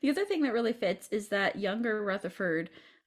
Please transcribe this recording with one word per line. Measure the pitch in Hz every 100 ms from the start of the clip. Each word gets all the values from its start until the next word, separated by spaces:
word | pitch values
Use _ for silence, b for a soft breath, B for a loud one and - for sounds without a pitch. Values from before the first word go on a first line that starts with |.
The | 269
other | 302 403
thing | 359
that | 277
really | 226 233
fits | 233 190 190 -
is | 208 208
that | 202 196 -
younger | 196 214 233 214
Rutherford | 202 196 180 - 180 160 175 B B B